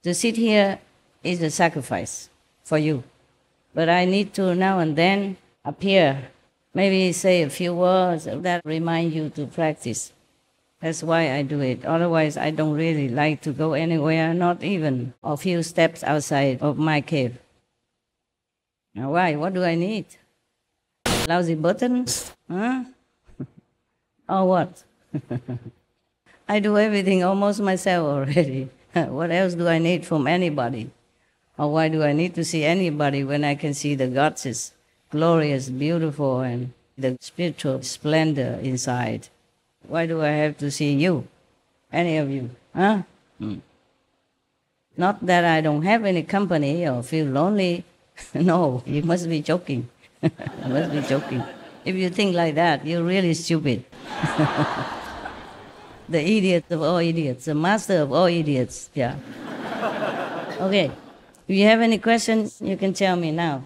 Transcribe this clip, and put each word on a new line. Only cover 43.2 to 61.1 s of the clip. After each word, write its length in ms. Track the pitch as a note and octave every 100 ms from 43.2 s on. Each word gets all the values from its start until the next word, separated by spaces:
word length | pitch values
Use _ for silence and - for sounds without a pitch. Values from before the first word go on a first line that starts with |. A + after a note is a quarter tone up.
| _ _
Hmm. 260 | G#2 G2 _ _ _ _ _ _ _ _ _ _ _ _ _ -
Not 280 | F3+ G3+
that 200 | F#3 F3
I 180 | E3+ D#3+
don't 200 | D#3+ D3
have 220 | F3 A3+
any 180 | G3+ F3+
company 640 | D#3 G3 G3 E3 C#3+ D#3+ E3
or 160 | B2
feel 240 | B2 D#3+ D3
lonely. 580 | C3+ F3 G#3 F#3 F3 - _ _
<laughs> 260 | - -
No, 480 | - F3 E3 D#3 B2
you 180 | B2+ C#3+
must 260 | D#3+ F3 E3+
be 120 | D#3+
joking. 480 | D3+ F3 - B2+ A#2+ _
<laughs> 200 | _ _
You 460 | D#3+ - - - C3
must 240 | C3 -
be 80 | D3
joking. 420 | C3 C3+ - B2+ G2 - - -
If 100 | -
you 160 | F#3 F#3
think 240 | F3+ G3+
like 220 | F3 E3 D3+
that, 280 | E3+ C#3+
you're 200 | D3 E3+
really 300 | E3+ F#3+ F3+
stupid. 500 | D#3+ - E3 C#3+ A#2 -
<laughs> 60 | - - - - - D3+ - D3+ - C#3+ - - - - - - - - - - - -
The 140 | D#3
idiot 400 | D#3+ A3 F#3+ F3 -
of 100 | E3
all 240 | D#3 F3
idiots, 400 | E3+ E3 D3 B2
the 100 | D#3+
master 460 | D3+ E3+ G#3+ - F3+
of 120 | C#3
all 180 | C3+ F3+
idiots. 560 | E3+ D3+ C3 B2 - -
Yeah. 220 | D3 B2 C#3 - - - - - A3+ A3 - G3+ F3+ - E3+ - -
Okay. 320 | F#3 G3+ D3 - -